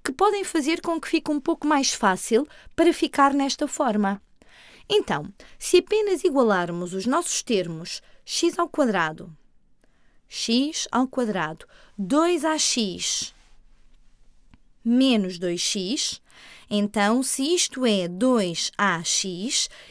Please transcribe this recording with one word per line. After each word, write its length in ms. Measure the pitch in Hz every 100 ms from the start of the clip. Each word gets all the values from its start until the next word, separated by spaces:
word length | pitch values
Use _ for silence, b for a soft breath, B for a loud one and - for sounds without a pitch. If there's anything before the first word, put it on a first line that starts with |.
que 80 | -
podem 320 | 262 403 403
fazer 380 | 381 320 277 330
com 200 | 339 330
que 80 | -
fique 220 | 320 302
um 80 | 294
pouco 260 | 302 320
mais 280 | 294 294 262
fácil 520 | - 214 185 - 226 294 B B
para 180 | - 339
ficar 400 | - 320 - 277
nesta 360 | 277 269 - 294
forma. 520 | - 269 214 196 202 _ _ B B B B B
Então, 420 | 415 - 151 180 - B B
se 180 | - 359
apenas 460 | - 427 415 359
igualarmos 680 | 370 269 233 185 175 175 175
os 140 | 190 208
nossos 340 | 302 349 -
termos 600 | - 208 170 160 175 - - b
x 340 | b - 339 -
ao 100 | 339
quadrado, 640 | - 262 190 160 160 - 156 _ _ _ _ _ _ _ _ _
x 600 | - - 240 285 320 -
ao 160 | - 262
quadrado, 600 | - 233 185 156 165 - b b b
dois 480 | 185 294 339 349
A 140 | 311 311
X 720 | - 240 208 175 - - - - _ - - - - - - - - - _ - _ _
menos 540 | 233 247 269 226 185 175
dois 220 | 180 175
x, 600 | - 208 180 277 - - _ B B B B
então, 540 | 208 208 214 202 247
se 320 | 254 - 269
isto 320 | 349 - 269 247
é 220 | 202 175
dois 640 | 180 254 247 185 165 - -
A 280 | 202 170
X, 640 | 170 - 196 175 220 - - B B